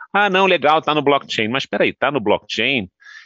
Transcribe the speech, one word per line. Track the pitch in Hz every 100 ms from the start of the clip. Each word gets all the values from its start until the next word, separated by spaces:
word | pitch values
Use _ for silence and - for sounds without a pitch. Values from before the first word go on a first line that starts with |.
| -
"Ah, | 196 208
não, | 185 190
legal, | 175 135 156
tá | 147 151
no |
blockchain." | 139 139 - - 107
Mas | 131 -
peraí, | - 156
tá | - 131
no | 143
blockchain? | 104 90 - - 120 135 92 _ - -